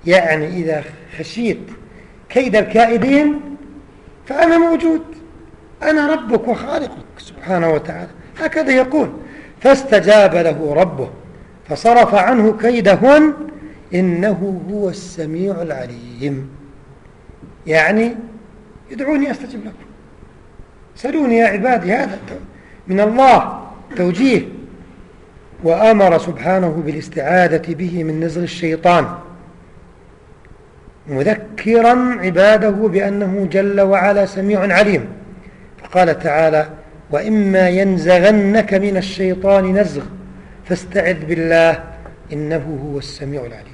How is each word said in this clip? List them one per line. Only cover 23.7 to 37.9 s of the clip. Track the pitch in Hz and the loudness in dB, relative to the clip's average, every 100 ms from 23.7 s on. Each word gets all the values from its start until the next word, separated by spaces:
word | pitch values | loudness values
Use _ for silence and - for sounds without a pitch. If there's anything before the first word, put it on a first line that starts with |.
| - - - | -20 -16 -4
توجيه. | 180 175 269 220 - - - - - - - - - - - - | -2 2 2 2 -2 -14 -20 -20 -20 -20 -20 -20 -20 -20 -20 -6
وأمر | 165 165 220 214 190 165 | -2 4 4 6 4 4
سبحانه | - 139 135 190 180 175 151 | -2 -6 -2 0 0 -4 -6
بالاستعاذة | 151 - - 139 180 175 156 160 | -8 -8 -8 0 2 2 0 -4
به | 156 180 175 | -6 -6 -4
من | 160 156 | -4 -4
نزغ | 165 160 | -4 -4
الشيطان، | 175 - 165 160 175 175 175 - - - - - - - - - - _ - - - - - - - - - | -8 -6 -4 0 2 2 0 -8 -16 -20 -20 -20 -20 -20 -20 -20 -20 _ -20 -20 -20 -20 -20 -20 -20 -20 -10
مذكرا | 135 147 214 - - 214 233 233 247 247 233 | -2 -2 -2 -6 -8 2 4 6 4 0 -2
عباده | 185 175 202 214 214 | -2 4 6 6 2
بأنه | 196 220 180 202 202 196 190 190 | 0 0 0 -2 -4 -4 -4 -2
جل | 196 202 196 | -2 0 2
وعلا | 196 196 190 202 190 | 2 2 2 2 0
سميع | 190 196 208 196 180 | -2 -2 0 2 2
عليم، | 208 175 110 - - - - - - - | 2 0 -4 -16 -20 -20 -20 -20 -20 -20
فقال | - 180 175 151 | -4 2 2 2
تعالى: | 165 147 160 156 151 - - - - | -2 2 2 2 -2 -8 -20 -20 -6
"وإما | 147 214 214 196 190 185 | -6 0 0 2 2 2
ينزغنك | 180 196 | 2 0